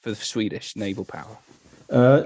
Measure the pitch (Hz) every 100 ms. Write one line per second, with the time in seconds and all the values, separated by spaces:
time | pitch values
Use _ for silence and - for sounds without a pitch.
0 | 117 101 - 117 107 76 - 110 101 98
1 | 95 - - 110 _ _ _ _ - 127
2 | 123 143